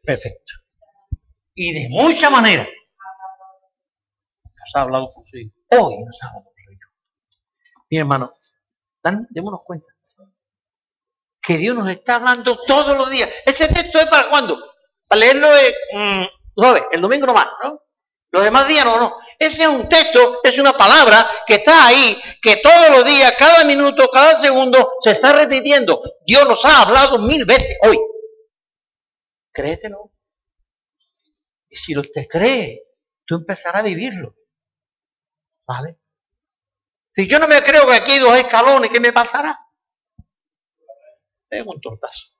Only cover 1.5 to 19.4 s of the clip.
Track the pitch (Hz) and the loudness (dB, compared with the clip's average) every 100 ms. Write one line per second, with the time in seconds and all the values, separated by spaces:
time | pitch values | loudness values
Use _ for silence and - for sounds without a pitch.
1.5 | - 175 156 127 151 302 320 294 269 220 | -12 -10 -10 -8 -2 -2 0 0 2 2
2.5 | 165 - - _ _ 190 190 190 190 190 | -2 -6 -18 _ _ -20 -20 -20 -20 _
3.5 | 190 190 _ _ _ _ _ _ _ _ | _ _ _ _ _ _ _ _ _ _
4.5 | _ - 147 131 131 131 _ _ 127 110 | _ -10 -6 -4 -6 -10 _ _ -20 -20
5.5 | _ _ 247 208 107 113 - - 220 _ | _ _ 0 0 -6 -18 -20 -20 -20 _
6.5 | _ _ 98 _ _ _ _ _ _ _ | _ _ _ _ _ _ _ _ _ _
7.5 | _ _ _ _ 160 147 135 123 _ _ | _ _ _ _ -8 -4 -6 -8 _ _
8.5 | _ _ _ _ _ 165 202 233 165 196 | _ _ _ _ _ -8 -8 -12 -14 -14
9.5 | 190 _ 170 _ _ _ _ 196 _ _ | -16 _ -20 _ _ _ _ _ _ _
10.5 | _ _ _ _ _ _ _ _ _ - | _ _ _ _ _ _ _ _ _ -6
11.5 | 165 196 247 190 180 - 240 247 247 247 | -4 -4 -6 -8 -10 -6 -4 -2 -4 -4
12.5 | 233 - 277 285 277 262 269 220 - - | -6 -2 -2 0 -4 -4 -4 -6 -4 -4
13.5 | 269 311 330 339 320 320 311 240 294 233 | -2 -2 -4 -2 -2 0 0 0 -2 -2
14.5 | 160 - _ _ _ _ 208 233 277 302 | -10 -12 _ _ _ _ 0 2 2 4
15.5 | 294 262 - - 202 208 196 185 _ - | 4 2 -2 -14 -10 -8 -6 -8 _ -16
16.5 | - 247 214 - 165 185 277 269 226 - | -2 0 0 -2 -6 -4 -4 0 0 -2
17.5 | - 277 302 _ _ _ _ _ 180 202 | -6 -14 -14 _ _ _ _ _ -2 0
18.5 | 247 277 302 262 226 233 - - _ | 0 2 0 2 0 -2 -6 -20 _